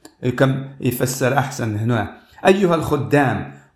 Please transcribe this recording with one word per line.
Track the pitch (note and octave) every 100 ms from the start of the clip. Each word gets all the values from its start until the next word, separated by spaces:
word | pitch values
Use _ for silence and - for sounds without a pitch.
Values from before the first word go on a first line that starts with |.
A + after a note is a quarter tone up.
| - _ B2+ -
كم | C3+ C3+ - -
يفسر | B2+ - C3 - B2 C#3
أحسن | C3 - A#2 G#2
هنا. | A2+ A#2 G2+ - - - -
"أيها | G3 F3+ E3
الخدام، | B2+ D3 G#2 C#3+ C3 G2+ - - _